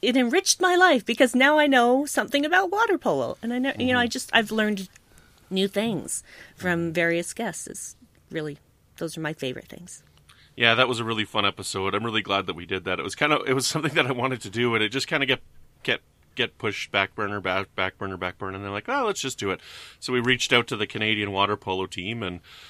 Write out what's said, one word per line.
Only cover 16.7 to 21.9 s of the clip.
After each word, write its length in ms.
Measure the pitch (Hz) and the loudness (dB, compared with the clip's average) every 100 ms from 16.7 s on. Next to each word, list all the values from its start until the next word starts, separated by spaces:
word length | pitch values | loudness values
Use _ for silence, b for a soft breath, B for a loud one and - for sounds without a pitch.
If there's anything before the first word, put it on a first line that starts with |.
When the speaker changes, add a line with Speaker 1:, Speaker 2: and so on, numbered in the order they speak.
| 101 - | -4 -2
Speaker 2:
back 240 | 101 95 - | 0 0 -2
burner, 240 | 104 101 | -6 -4
back, 340 | 95 92 98 | -2 -2 -4
back 240 | - 92 - | -4 -4 -4
burner, 180 | 98 92 | -10 -6
back 220 | 90 - | -6 -6
burner, 160 | 98 | -10
and 100 | 95 | -8
then 60 | 101 | -6
like, 180 | 101 - | -8 -4
"Oh, 180 | 277 233 | -4 -2
let's 140 | 190 | -4
just 200 | 135 - | -6 -4
do 100 | 101 | -4
it." 100 | 92 B B B B | -4 B B B B
So 140 | - | -4
we 80 | 127 | 0
reached 320 | 120 123 - | 2 2 4
out 160 | 123 120 | 2 2
to 80 | 110 | -4
the 100 | 104 | -4
Canadian 460 | 110 107 107 101 | -2 -2 0 -2
water 240 | 95 101 104 | 0 0 0
polo 300 | - 95 | -2 -4
team, 360 | 95 | -4